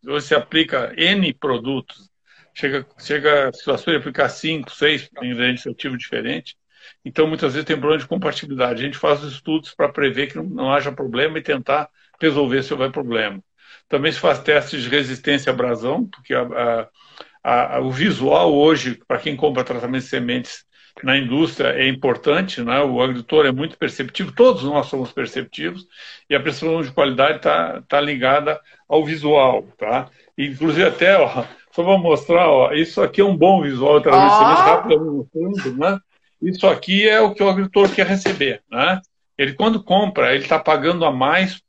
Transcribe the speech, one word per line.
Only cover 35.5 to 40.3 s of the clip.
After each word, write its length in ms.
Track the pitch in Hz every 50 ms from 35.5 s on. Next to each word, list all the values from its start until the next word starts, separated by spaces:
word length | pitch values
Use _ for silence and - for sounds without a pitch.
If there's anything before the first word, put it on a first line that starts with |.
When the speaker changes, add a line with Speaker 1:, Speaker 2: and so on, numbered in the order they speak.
| 202 190 - 131 123 131
Speaker 1:
né? 200 | 151 185 196 196 _ _ _ _ _ _ _ _
Isso 240 | - 180 180 185 -
aqui 420 | 190 156 - - - 190 202 208 214
é 120 | 214 220
o 120 | 220 208
que 100 | 202 -
o 60 | 202 196
agricultor 400 | 185 190 196 190 - 208 196 190 -
quer 120 | - 190
receber, 540 | 175 196 190 - 202 180 151 139 131 117 104 _ _
né? 300 | 110 120 139 170 190 190 _ _ _ _ _ _ _ -
Ele, 160 | 139 135 139
quando 280 | - 208 220 226 208
compra, 520 | - - 180 196 208 190 - 151 127 123